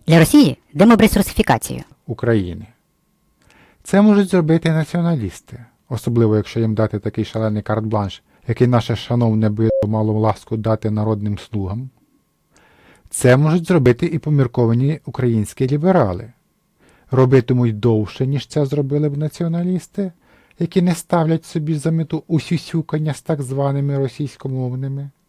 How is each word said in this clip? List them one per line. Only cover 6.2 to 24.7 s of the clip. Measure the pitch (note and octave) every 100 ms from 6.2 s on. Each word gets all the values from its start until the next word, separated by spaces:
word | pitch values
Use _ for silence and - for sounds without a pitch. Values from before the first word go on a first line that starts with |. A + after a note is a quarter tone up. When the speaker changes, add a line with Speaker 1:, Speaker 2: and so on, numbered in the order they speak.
| A2+ G#2+
Speaker 2:
якщо | G2+ A#2
їм | A2+
дати | A2 A2 G#2+
такий | G#2+ - G#2+
шалений | A2 A2 G#2
карт-бланш, | G2+ G#2+ G#2+ G#2+ G2 - _ _ -
який | A#2 B2
наше | B2 - A2+
шановне | - B2 A#2 A2 A2
би | G#2 A2 G#2+ G#2
мало | A2 G#2+ G#2+
ласку | A2 G#2+ - A2+
дати | A2 A2 G#2+
народним | G#2+ G#2+ G#2+ G#2 G2+
слугам. | - G#2+ F#2+ G#2+ C3 - _ _ _ _ _ _ _ _ _ _ _
Це | - B2 B2+
можуть | D#3 F3 E3
зробити | F3+ B2 A#2+ E3+
і | D#3+
помірковані | D3+ C#3+ C3 - A#2 A#2 C#3 D#3+ -
українські | - B2 A2+ G2+ - C3
ліберали. | D3 F3 F3+ G#2+ F2+ A2+ _ _ _ _ _ _ _ _
Робитимуть | B2 C3 C3 A#2 B2+ A#2+ G#2+
довше, | A#2+ A2 G#2 - C3+
ніж | C#3 -
це | D#3 C#3
зробили | D3 C3+ D3 D3+
б | C#3+
націоналісти, | D3+ - E3+ E3+ F3 F3+ - - F#3+ - _ _ _ -
які | E3+ F#3
не | F3+ E3+
ставлять | - F3 D#3+ E3 -
собі | E3+ D3+ D3+
за | D#3+
мету | D#3+ D#3 D#3 -
усюсюкання | E3 - E3 - E3 D3+ D#3 D#3
з | C#3
так | - D3+
званими | B2+ C3+ C#3 C#3 C#3+ C#3
російськомовними. | C3+ - C#3+ - C#3 C3 B2+